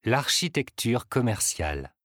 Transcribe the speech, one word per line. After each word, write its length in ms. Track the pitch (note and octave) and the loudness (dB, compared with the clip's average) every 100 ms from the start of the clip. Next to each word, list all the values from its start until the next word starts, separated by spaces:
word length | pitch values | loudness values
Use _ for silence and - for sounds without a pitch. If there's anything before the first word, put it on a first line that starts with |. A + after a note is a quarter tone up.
L'architecture 1040 | A2+ B2+ C#3 - F3 D3 - - A#2 A#2+ - | 2 2 2 0 0 -2 -4 -4 0 0 0
commerciale. 840 | C3 B2 G#2 - - D#2+ C#2+ C2+ _ | 0 2 0 -2 -2 -4 -4 -8 _